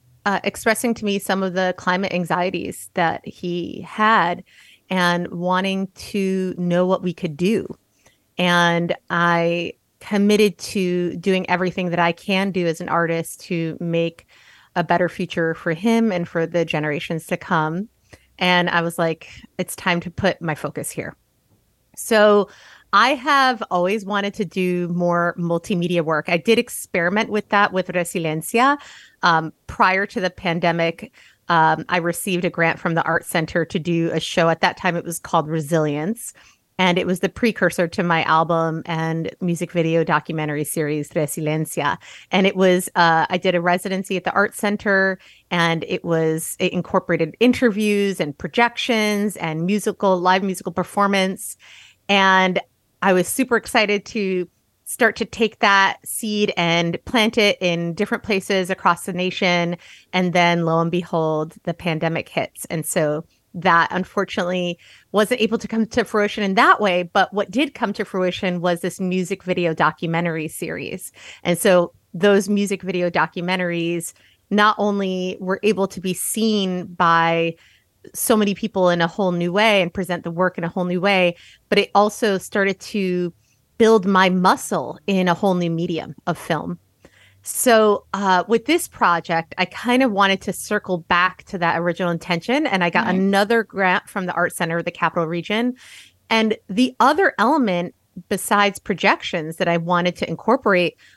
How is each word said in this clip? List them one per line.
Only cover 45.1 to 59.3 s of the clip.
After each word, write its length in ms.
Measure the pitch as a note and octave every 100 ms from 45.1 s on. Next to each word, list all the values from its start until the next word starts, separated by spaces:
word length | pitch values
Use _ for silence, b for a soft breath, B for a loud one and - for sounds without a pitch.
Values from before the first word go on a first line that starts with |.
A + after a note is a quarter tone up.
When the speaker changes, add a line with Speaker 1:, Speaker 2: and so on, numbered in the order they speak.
| F#3 b b -
Speaker 1:
and 340 | F3 E3 E3 -
it 160 | F3+
was, 520 | E3+ E3 D#3+ D#3+ - -
it 120 | F3+
incorporated 640 | F3 - F#3+ - E3 D#3+ -
interviews 800 | B3 A#3+ B3 G3+ G#3+ G#3 G3+ F#3+
and 180 | D3+ -
projections 960 | D#3+ - A#3 A#3 - A3+ G#3+ G#3 G#3 F#3+
and 280 | E3 D#3 F3
musical, 520 | G#3 G#3+ - G3+ F3+
live 260 | F3+ F#3
musical 260 | G3 F#3 F#3+
performance. 840 | F3 F3 - G3+ G3 F#3+ F#3+ - - b b b b -
And 520 | G3+ F#3+ F#3+ F#3 F3+ - _ _ _
I 100 | G3
was 140 | F#3 F3
super 300 | - B3+ A3+
excited 480 | - A#3 G#3+ G3+ -
to 420 | A3+ F#3+ F#3 F3+ _ _ _
start 320 | - - A3+ -
to 80 |
take 340 | A3+ - A3 -
that 400 | G#3+ G3 G3 - -
seed 480 | - A3 G#3 G#3 -
and 480 | E3+ E3+ E3+ E3+ -
plant 320 | A#3+ G#3+ A3+
it 200 | G#3 -
in 320 | F3+ E3+ E3+
different 280 | E3+ G3+ -
places 480 | - G3 - G3 F3+
across 340 | F#3 F#3 E3+
the 80 | -
nation. 640 | F3+ F3+